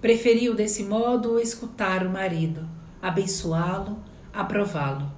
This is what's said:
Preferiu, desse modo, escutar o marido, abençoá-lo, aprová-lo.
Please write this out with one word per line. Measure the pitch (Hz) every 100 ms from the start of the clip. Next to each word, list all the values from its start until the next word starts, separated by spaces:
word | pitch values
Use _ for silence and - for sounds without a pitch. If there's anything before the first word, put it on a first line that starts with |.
Preferiu, | 226 226 247 226 240
desse | 214 214 -
modo, | 196 214 240 247 220 233
escutar | 226 - 233 - 190 185 185
o |
marido, | 190 190 165 160 156 - - - -
abençoá-lo, | 185 170 190 - 175 165 170 196 196 214 - - -
aprová-lo. | 202 190 214 196 156 139 139 143